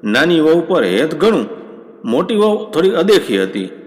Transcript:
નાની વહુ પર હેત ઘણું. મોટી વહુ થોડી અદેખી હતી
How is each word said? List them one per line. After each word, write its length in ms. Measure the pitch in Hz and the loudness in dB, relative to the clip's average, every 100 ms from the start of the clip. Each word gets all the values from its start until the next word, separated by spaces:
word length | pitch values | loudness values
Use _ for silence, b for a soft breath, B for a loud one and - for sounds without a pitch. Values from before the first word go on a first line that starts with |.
નાની 360 | 107 113 160 170 | 0 0 2 2
વહુ 220 | 156 170 165 | 4 2 2
પર 160 | 180 | 0
હેત 320 | 101 95 151 160 | 0 0 -2 0
ઘણું. 300 | 196 202 107 - - - - - 120 | 0 0 -2 -10 -16 -20 -20 -14 -4
મોટી 300 | 123 180 220 | -2 0 0
વહુ 360 | 214 208 214 | 0 0 -4
થોડી 180 | 147 190 | 0 0
અદેખી 540 | 185 190 196 - 101 | 2 2 2 2 -2
હતી 260 | 95 104 92 - | -2 -4 -8 -12